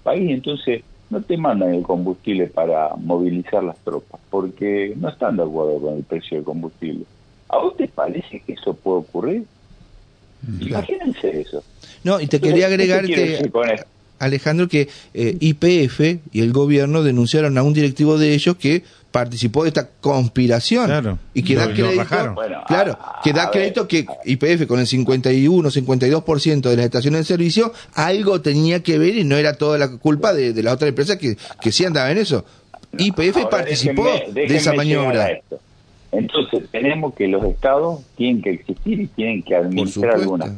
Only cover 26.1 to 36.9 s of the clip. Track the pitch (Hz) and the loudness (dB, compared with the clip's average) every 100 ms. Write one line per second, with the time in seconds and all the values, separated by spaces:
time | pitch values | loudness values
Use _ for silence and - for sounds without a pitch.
26.1 | 156 156 151 160 147 127 120 123 123 139 | 0 0 0 2 2 2 2 2 2 0
27.1 | 156 156 175 170 185 233 - - - 160 | 0 0 0 2 2 0 -2 -10 -4 0
28.1 | 196 202 180 147 147 160 175 170 156 165 | 0 2 0 2 2 2 2 0 2 2
29.1 | 226 151 143 147 139 151 147 139 123 156 | 2 2 2 2 0 0 2 0 0 0
30.1 | 147 220 160 123 113 113 127 151 127 151 | 2 2 2 0 0 0 0 0 0 -2
31.1 | 190 127 104 - - 113 - 180 151 131 | -2 -2 -6 -10 -4 -2 0 0 0 0
32.1 | 190 196 123 - _ _ - - - 196 | 0 0 -2 -4 _ _ -20 -14 -4 -2
33.1 | 185 175 202 - 196 151 135 139 139 220 | 0 0 2 0 -2 -2 -2 0 2 2
34.1 | 147 101 107 143 151 151 143 151 151 135 | 0 -4 -4 0 2 2 2 2 0 0
35.1 | 117 98 82 - 69 _ _ _ _ - | 0 0 -2 -8 -16 _ _ _ _ -6
36.1 | 101 - - - 104 - 113 135 | -4 -2 -2 -2 -4 -4 -4 -2